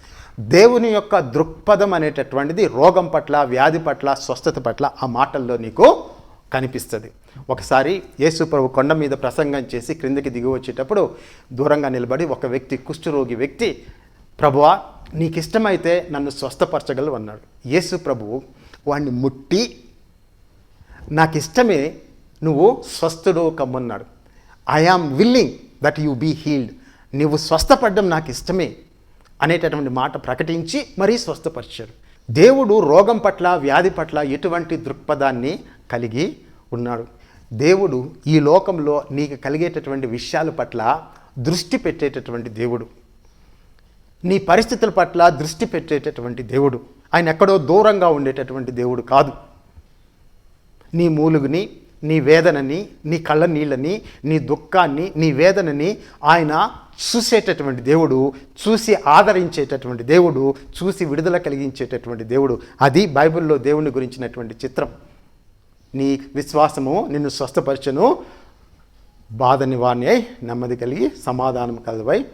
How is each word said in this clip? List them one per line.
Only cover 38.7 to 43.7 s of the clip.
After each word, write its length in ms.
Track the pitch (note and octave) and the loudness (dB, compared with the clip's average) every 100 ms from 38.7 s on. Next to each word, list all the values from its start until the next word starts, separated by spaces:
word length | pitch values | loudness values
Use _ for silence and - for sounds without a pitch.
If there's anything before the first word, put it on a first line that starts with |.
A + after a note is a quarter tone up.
| F3 D3 D3 - | -4 -2 -2 -4
నీకు 240 | C#3 D3 C3+ | -6 -6 -6
కలిగేటటువంటి 720 | C3+ D#3 E3+ D#3+ C#3+ C3+ C3 | -6 -4 -4 -6 -8 -6 -6
విషయాల 420 | A#2+ - D#3+ D#3+ | -8 -6 -4 -4
పట్ల 540 | D#3 A#2 A#2 A2 D#3 - - _ C3+ | -4 -6 -2 0 0 -4 -20 _ -8
దృష్టి 380 | B2+ F3 - C4 | -4 -4 -2 -4
పెట్టేటటువంటి 720 | F3 - C#3+ C3+ B2 A#2+ A#2 | -4 -4 -4 -6 -10 -10 -10
దేవుడు, 380 | A2 B2 A#2+ A2 _ _ _ _ _ _ _ _ | -6 -4 -4 -8 _ _ _ _ _ _ _ _